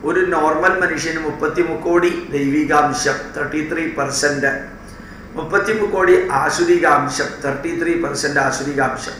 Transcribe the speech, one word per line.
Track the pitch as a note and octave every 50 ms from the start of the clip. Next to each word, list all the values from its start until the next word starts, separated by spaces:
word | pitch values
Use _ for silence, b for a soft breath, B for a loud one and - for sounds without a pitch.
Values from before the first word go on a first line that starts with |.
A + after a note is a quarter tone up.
| -
ഒരു | D3+ F3 F3+
നോർമൽ | F3+ E3+ E3 D#3 D3+ D3+ D#3 - F3 F#3 F#3 F3+
മനുഷ്യന് | F3+ D#3 D#3+ D3 C3+ E3 D#3+ D#3+
മുപ്പത്തിമുക്കോടി | D#3 D3+ C#3+ - D3+ D#3 - F3+ E3+ D#3+ D#3+ D#3 - E3+ E3+ F3 E3+ F3 E3+ - - -
ദൈവികാംശം, | D3 C#3+ C#3 C#3 C#3 D3+ D3+ C#3 D#3 D3 D3 C#3+ C3+ - - C#3+ C3 - - - -
തേർട്ടി | D3+ D3 C3+ D3 D#3 D3+ D#3
ത്രീ | E3 D#3+ E3 -
പെർസെന്റ്, | - C#3+ C#3 C3+ C3 - D3 C#3+ C#3 C#3 C3+ C#3 C3 - - - - - B B B B B B B B B B
മുപ്പത്തിമുക്കോടി | - D#3+ D#3+ D#3 F3 G3+ G3 G#3+ A3 A3 G#3 - - F#3 F#3 F3+ F3+ F3+ F3+ -
ആസുരികാംശം, | C#3 C#3 D3+ D3+ D3 - F3 E3+ F3 E3+ E3 D#3 D3 C#3 C#3 C3+ - - C#3 - - - -
തേർട്ടി | C#3 C#3 C3+ - E3 D#3+ E3
ത്രീ | E3+ E3+ E3 -
പെർസെന്റ് | E3 C#3+ C#3 C#3 - D3 C#3+ C#3+
ആസുരികാംശം | C3+ C3+ C3 - C3+ C#3+ C#3+ C3+ C3 B2+ - - - - -